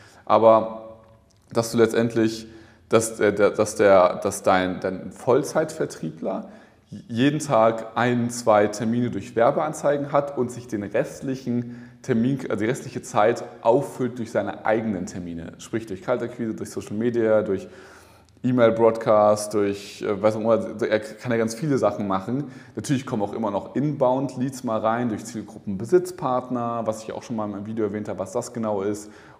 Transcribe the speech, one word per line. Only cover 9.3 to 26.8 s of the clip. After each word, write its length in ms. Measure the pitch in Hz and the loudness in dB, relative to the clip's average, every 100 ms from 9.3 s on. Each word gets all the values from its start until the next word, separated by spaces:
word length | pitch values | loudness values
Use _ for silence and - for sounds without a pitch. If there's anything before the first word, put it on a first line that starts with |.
| 110 | 2
Werbeanzeigen 760 | 123 156 156 151 147 147 143 | 2 2 -2 -2 -2 0 0
hat 280 | 147 143 - | 0 0 -2
und 100 | 123 | -4
sich 180 | - - | -6 -8
den 140 | 107 | -6
restlichen 1080 | 101 117 156 - 139 127 120 120 120 - - - | -2 -2 -2 -6 -8 -6 -4 -4 -4 -10 -18 -10
Termin, 380 | - 113 123 139 - | -2 0 2 0 -4
also 140 | 104 | -2
die 20 | 107 | -2
restliche 380 | 139 131 127 | -2 -8 -10
Zeit 400 | - 117 107 120 - - | -4 2 2 2 -6 -2
auffüllt 560 | 117 135 127 - 127 120 | 2 2 0 -4 -6 -6
durch 140 | 110 | -4
seine 340 | 110 101 - 110 | -4 -4 -4 -2
eigenen 400 | 110 113 95 92 | 0 0 -4 -6
Termine. 480 | 95 87 85 - - | -10 -10 -12 -12 -16
Sprich 260 | - 113 - | -8 -8 -6
durch 160 | 92 | -8
Kaltakquise, 540 | - 123 117 - 113 95 | -4 -4 -4 -6 -6 -6
durch 160 | 101 | -8
Social 240 | - 98 104 | -10 -8 -2
Media, 480 | 120 113 110 107 | 0 2 4 4
durch 240 | 98 95 - - - - - - _ _ | 2 -2 -6 -18 -20 -20 -20 -20 _ _
E-Mail-Broadcast, 1080 | 127 127 113 117 113 113 120 107 107 107 - | 0 6 6 6 4 4 4 6 6 4 0
durch, 480 | 107 101 98 - - | 0 0 0 -8 -6
äh, 200 | - 101 | -4 0
was 140 | 107 113 | 2 2
auch 40 | |
immer, 420 | 110 110 95 107 | 2 2 0 -4
er 180 | 104 107 | 0 0
kann 320 | - - 123 | -2 -10 -4
ja 60 | 117 | 0
ganz 160 | 110 | 0
viele 240 | - 156 131 | -2 -2 2
Sachen 300 | 104 104 104 | 2 0 -2
machen. 440 | 95 98 131 143 - - - | -4 -2 -6 -6 -12 -14 -10
Natürlich 300 | - 127 - | -4 -4 -2
kommen 160 | 117 | -4
auch 120 | 101 | -4
immer 180 | 110 110 | -2 -2
noch 240 | 98 - 123 | -2 -4 -2
Inbound-Leads 880 | 147 147 127 131 139 127 135 135 | -2 2 2 2 -2 -4 -6 -4
mal 160 | 120 110 | -4 -2
rein, 300 | 110 117 123 | 0 0 -2
durch 160 | 101 - | -4 -8
Zielgruppenbesitzpartner, 1600 | 110 98 - - 95 117 180 180 - 139 127 123 123 117 117 | -12 -12 -12 -8 -8 2 2 2 -4 -2 -2 -2 -4 -4 -2